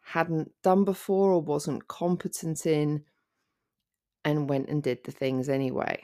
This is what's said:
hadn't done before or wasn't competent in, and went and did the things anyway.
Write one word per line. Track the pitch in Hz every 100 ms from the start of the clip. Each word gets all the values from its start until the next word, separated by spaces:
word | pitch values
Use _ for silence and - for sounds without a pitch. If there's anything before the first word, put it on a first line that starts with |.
hadn't | - 170 165 160 151 _
done | 185 185
before | 196 190 - 196 196
or | 180
wasn't | 151 147 147 135 -
competent | - 175 180 175 - 170 156
in, | 170 151 151 147 147 _ _ _ _ _ _ _ _ _ _ _
and | 151 151 139
went | 139 135
and | 151
did | 143 123
the | -
things | - 135 131 127
anyway. | 135 135 127 - -